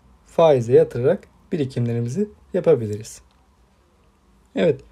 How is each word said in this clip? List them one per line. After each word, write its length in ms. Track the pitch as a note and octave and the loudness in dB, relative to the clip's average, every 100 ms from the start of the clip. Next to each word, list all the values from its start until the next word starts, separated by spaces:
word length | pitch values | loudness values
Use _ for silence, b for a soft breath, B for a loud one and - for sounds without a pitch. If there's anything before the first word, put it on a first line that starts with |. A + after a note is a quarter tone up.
| _ _ _ | _ _ _
faize 460 | - E3 C3+ A2+ | 2 4 4 4
yatırarak 560 | C#3 D#3+ A#2+ C3 G3 - _ _ | 2 2 0 -2 -2 -8 _ _
birikimlerimizi 760 | F3 C3 C3 A#2+ A#2 A#2+ D3 G#3 - _ | -8 -6 -4 -4 -4 -6 -6 -6 -10 _
yapabiliriz. 680 | F#3 E3 C#3 G#2+ G#2 A2 - _ _ _ _ _ _ _ _ _ _ _ _ _ | -2 2 2 -2 -10 -12 -20 _ _ _ _ _ _ _ _ _ _ _ _ _
Evet, 260 | - E3+ C3 - | -2 -2 -2 -10